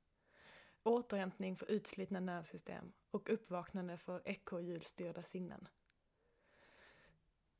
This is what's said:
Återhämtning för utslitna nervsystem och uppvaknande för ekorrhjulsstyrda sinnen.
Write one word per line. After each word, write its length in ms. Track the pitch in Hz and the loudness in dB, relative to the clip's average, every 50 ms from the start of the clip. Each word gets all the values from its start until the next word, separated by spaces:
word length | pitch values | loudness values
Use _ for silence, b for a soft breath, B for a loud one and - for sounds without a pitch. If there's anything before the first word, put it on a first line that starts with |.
| _ _ B B B B B B B B B B B B B B - | _ _ B B B B B B B B B B B B B B 6
Återhämtning 720 | 226 233 240 240 240 208 196 190 185 - - 196 185 185 | 6 6 6 6 4 2 2 2 2 0 0 0 0 0
för 160 | - - - | -2 0 2
utslitna 480 | 214 208 208 - - - 190 185 196 185 | 2 4 4 2 -2 -2 0 0 2 2
nervsystem 760 | 185 185 175 175 165 - - 175 - - - - - 185 - _ _ _ | 2 2 0 0 -2 -4 -8 -8 -6 -6 -6 -6 -8 -10 -12 _ _ _
och 180 | - 202 - - | -2 0 2 2
uppvaknande 680 | 214 214 - - 180 175 175 - - 196 180 175 170 175 | 2 2 2 0 -2 -2 -2 -2 -2 -2 -2 -2 -4 -4
för 240 | - - 180 180 - | -4 -4 -6 -4 -2
ekorrhjulsstyrda 1000 | - 196 - - - 196 175 175 175 175 165 156 - - - 180 170 170 180 170 | -2 -4 -4 -4 -4 -4 -2 -2 -2 -2 -4 -4 -6 -6 -4 -4 -4 -4 -4 -6
sinnen. 440 | - - 185 180 175 - - 180 - - _ _ _ _ _ _ B B B B B B B B B B B B B B B B B B B B B B B _ _ _ _ _ _ _ _ | -4 -4 -4 -4 -4 -6 -8 -12 -14 -18 _ _ _ _ _ _ B B B B B B B B B B B B B B B B B B B B B B B _ _ _ _ _ _ _ _